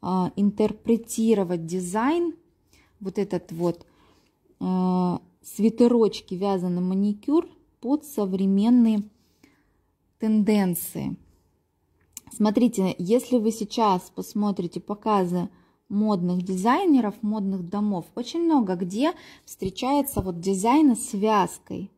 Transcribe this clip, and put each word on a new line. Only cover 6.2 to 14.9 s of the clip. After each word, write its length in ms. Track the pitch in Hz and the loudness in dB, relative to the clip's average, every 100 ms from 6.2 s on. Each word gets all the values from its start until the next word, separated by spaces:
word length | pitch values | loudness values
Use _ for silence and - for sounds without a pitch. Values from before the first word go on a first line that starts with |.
| - | -10
вязаный 480 | 180 202 196 180 175 | -6 -2 -2 -2 -2
маникюр 680 | 180 190 202 208 - 302 349 _ _ _ | -2 0 -2 -2 0 0 -2 _ _ _
под 260 | 233 294 - | -4 -4 -4
современные 960 | - 202 185 196 196 214 247 226 220 208 _ _ _ _ _ _ _ _ _ _ _ | -4 -2 0 2 2 4 6 6 2 -4 _ _ _ _ _ _ _ _ _ _ _
тенденции. 1000 | 220 214 202 214 190 175 - 175 - - _ _ _ _ _ _ _ _ _ - - | 0 2 4 4 2 -2 -6 -8 -8 -8 _ _ _ _ _ _ _ _ _ -20 -20
Смотрите, 640 | - 208 214 233 233 190 - | 0 2 4 2 2 -2 -2
если 400 | 180 233 247 247 | 0 0 2 0
вы 140 | 214 | 0
сейчас 600 | 214 202 - 220 185 - - | -2 -6 0 2 2 -2 -14
посмотрите 640 | 185 208 208 190 170 175 | -10 -4 -2 -2 -6 -8
показы 680 | - | -10